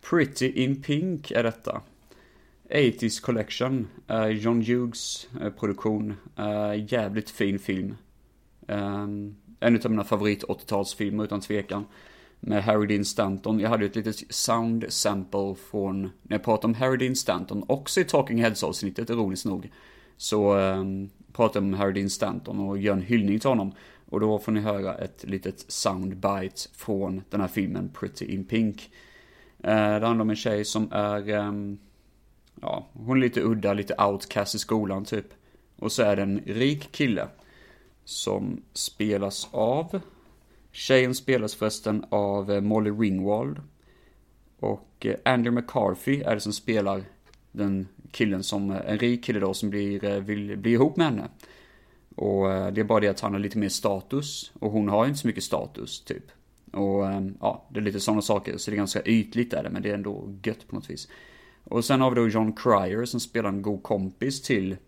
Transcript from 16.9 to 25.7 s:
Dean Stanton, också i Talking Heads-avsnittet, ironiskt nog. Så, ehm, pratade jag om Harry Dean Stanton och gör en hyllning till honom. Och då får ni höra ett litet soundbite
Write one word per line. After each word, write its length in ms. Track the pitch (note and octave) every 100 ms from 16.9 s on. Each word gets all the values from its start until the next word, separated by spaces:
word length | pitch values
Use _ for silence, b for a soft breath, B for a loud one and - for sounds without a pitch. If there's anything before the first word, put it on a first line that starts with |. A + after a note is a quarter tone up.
| C3
Dean 200 | B2+ C3
Stanton, 480 | - F2 F#2+ G2+ G2
också 340 | C#3+ - -
i 40 |
Talking 340 | F3 D3+ C3 A#2
Heads-avsnittet, 720 | A#2 G#2 - E2+ G2+ - A#2
ironiskt 360 | A#2 G#2 F#2 -
nog. 240 | F#2 F2+ B B B B B
Så, 360 | - G#2+ G2+
ehm, 580 | G2 F#2+ F#2+ G2 F#2+ G2 - -
pratade 340 | - A2+ G#2+ G2
jag 80 |
om 40 | F#2+
Harry 140 | G2
Dean 180 | F#2+ G2
Stanton 500 | - G2+ G2 F#2+ G2+
och 180 | G2 G2
gör 140 | G#2
en 100 | G2
hyllning 380 | F#2 A#2 G2+ G#2
till 80 | C#3
honom. 240 | A#2+ G2 - B B B
Och 120 | -
då 180 | G#2+ G#2+
får 140 | -
ni 80 | G#2+
höra 340 | G#2+ G2+ F#2+
ett 300 | - F#2 -
litet 400 | - F#2+ F#2+ -
soundbite 1000 | -